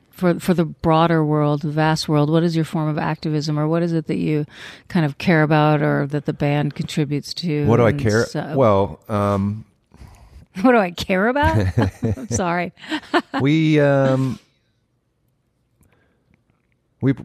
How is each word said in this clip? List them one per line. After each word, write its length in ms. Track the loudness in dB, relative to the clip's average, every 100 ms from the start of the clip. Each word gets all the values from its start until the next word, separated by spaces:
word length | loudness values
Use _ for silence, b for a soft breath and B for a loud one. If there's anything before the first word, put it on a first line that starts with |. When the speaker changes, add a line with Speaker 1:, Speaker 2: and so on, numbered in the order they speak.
| _
Speaker 1:
for, 260 | -2 0 0
for 120 | 0
the 120 | 0 0
broader 580 | -2 0 2 4 2 2
world, 360 | 2 0 0
the 100 | -2
vast 380 | 0 0 0 0
world, 200 | 2 4
what 140 | 2
is 100 | 2
your 120 | 0 -2
form 240 | -2 -2
of 80 | -2
activism, 600 | -4 -4 -4 -4 -2 -2
or 100 | 0
what 140 | 0
is 100 | 0
it 140 | -2 -2
that 100 | -4
you 280 | -2 -2 -4 B B B B
kind 160 | 0 0
of 120 | -2
care 260 | 0 2
about, 380 | 4 4 4 2
or 260 | 2 0 -2
that 180 | -4 -6
the 80 |
band 420 | -4 -2 0 -2 -4
contributes 580 | -8 -4 -2 -4 -8 -8
to? 300 | -4 -2 2
Speaker 2:
What 100 | 4
do 60 | 4
I 40 |
Speaker 1:
And 80 | 2
Speaker 2:
care? 240 | 0 0 0
Speaker 1:
so 280 | -4 -6 0
Speaker 2:
Well, 420 | 2 4 0 -6 -6
um, 560 | -2 0 0 -2 -6 -12
Speaker 1:
<laughs> 920 | _ _ -20 -20 -20 -20 -20 -18 -2
What 100 | 2
do 60 | 4
I 140 | 2
care 360 | -4 -4 0 0
about? 400 | 0 0 2 0 0
Speaker 2:
<laughs> 400 | -2 -2 -6 -6
Speaker 1:
I'm 120 | -6
sorry. 420 | -4 -2 -4 -6 -10 B -10 B
<laughs> 360 | -4 -2 -2
Speaker 2:
we, 380 | 0 2 2 4
um, 580 | 4 4 2 0 -2 -6 _ _ _ _ _ _ _ _ _ _ _ _ _ _ _ _ _ _ _ _ _ _ _ _ _ -4
we, 120 | -2 -2